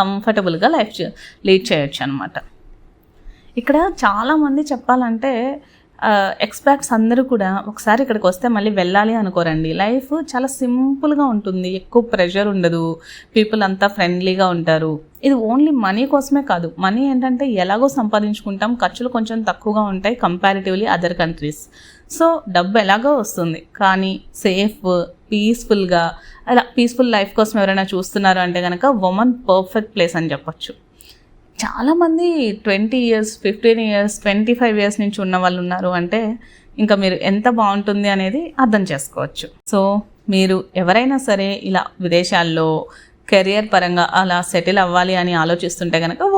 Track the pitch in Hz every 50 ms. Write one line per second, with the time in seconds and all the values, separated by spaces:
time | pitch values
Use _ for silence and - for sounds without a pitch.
0 | 196 190 196 202 208 226 208 208 190 180 165 165 196 262 330 302 214 - - -
1 | 170 - - - - - - _ - 202 190 190 185 - 180 156 143 135 - -
2 | 139 139 135 135 95 - - 131 - - - - - - - - - - _ _
3 | _ _ _ _ - - - _ _ - - 247 233 - 277 302 339 392 349 -
4 | 254 208 196 208 226 262 311 311 302 285 269 285 302 294 277 240 - - 247 254
5 | 254 233 226 220 233 269 262 247 240 262 277 294 - _ _ _ _ _ _ -
6 | - 214 208 202 196 190 - - - 214 - - - 277 277 277 - - 247 220
7 | 220 226 240 247 262 262 254 220 196 185 190 196 190 208 214 - - 220 208 233
8 | 277 269 220 214 - 180 185 185 - 240 233 208 202 214 208 196 180 175 185 202
9 | 208 220 226 226 208 185 190 180 170 165 156 160 160 160 160 175 196 214 240 269
10 | 262 - 294 320 311 320 - 247 262 262 262 - 269 247 240 254 262 269 277 277
11 | 294 302 294 285 285 269 226 208 202 196 190 185 180 180 185 185 - - - 240
12 | 226 233 - 196 180 175 180 196 202 208 202 190 175 170 170 165 165 165 165 165
13 | - - - - - _ - 226 214 214 214 220 202 190 190 190 202 202 202 -
14 | 180 175 180 180 180 190 185 190 190 185 175 170 165 170 160 160 160 160 156 151
15 | - _ _ - - 277 277 247 220 214 233 269 302 320 294 254 214 190 190 220
16 | 262 269 - 277 269 - 277 285 269 277 196 175 170 165 170 - 185 190 202 240
17 | 269 277 269 254 247 262 254 240 285 269 226 190 180 185 196 220 262 277 269 269
18 | 220 214 214 208 208 208 208 - - 208 196 196 208 220 240 240 196 180 - -
19 | 240 254 254 233 220 220 226 226 220 208 180 - - 220 208 214 214 202 190 185
20 | 190 202 240 240 - 175 175 175 202 196 196 196 190 190 185 190 214 226 185 175
21 | 180 170 175 170 170 160 165 - 147 147 151 - - - _ - - - - _
22 | _ - - - 330 330 330 311 - 202 185 175 180 190 202 226 208 190 196 214
23 | 233 285 294 269 208 - - - 175 170 160 - - _ - - 202 190 190 190
24 | 190 190 190 - - - - - - 208 185 190 202 208 208 - - 185 180 175
25 | 170 - - _ _ - 214 208 208 220 233 233 - - 214 202 190 180 180 170
26 | 170 165 - - - - - - - - 247 240 - - - - 240 233 240 240
27 | 254 240 226 214 226 226 - - 214 214 214 220 196 196 190 196 190 185 202 180
28 | 185 - - 208 196 190 185 185 180 175 175 180 180 180 180 175 - 277 269 214
29 | 185 185 180 202 233 254 240 247 - - 185 190 185 185 - 220 214 214 - 208
30 | 175 170 175 170 165 156 143 139 - - 156 - - - - _ _ _ _ _
31 | - - - _ _ _ _ _ _ _ _ - - - - - 233 277 330 339
32 | 349 330 320 330 349 349 339 311 254 214 202 214 - 220 196 196 214 220 254 254
33 | 247 233 226 214 220 214 - - - 202 220 220 - 233 226 226 226 214 208 202
34 | 202 208 208 - - 214 196 208 214 226 240 240 247 233 214 208 202 202 208 -
35 | 208 202 208 - 196 185 185 185 185 180 180 180 175 180 180 185 190 180 180 175
36 | 175 175 - 226 226 214 226 240 - - - _ _ - - - 214 214 214 196
37 | 196 190 180 - - 190 196 208 214 247 240 233 220 202 196 202 202 208 202 202
38 | 202 202 196 196 190 190 208 294 339 330 - - 262 226 214 208 190 185 151 139
39 | - - - - 143 143 - - - - - _ - - - 196 190 196 202 208
40 | 208 - - _ - - 196 190 190 185 190 185 - - - 185 185 170 190 226
41 | 247 262 277 262 262 - 208 196 196 196 202 - - 196 190 180 - - - -
42 | 185 175 165 175 180 180 208 175 170 165 160 160 160 160 156 156 - - - -
43 | - _ _ _ _ - - 196 185 190 202 214 214 214 214 185 175 175 180 175
44 | 170 - - 185 190 185 175 175 180 - - 175 170 180 185 202 185 180 175 180
45 | 180 185 185 180 180 180 175 165 160 165 170 170 185 180 180 - 185 170 165 165
46 | 165 165 - - 349 392 392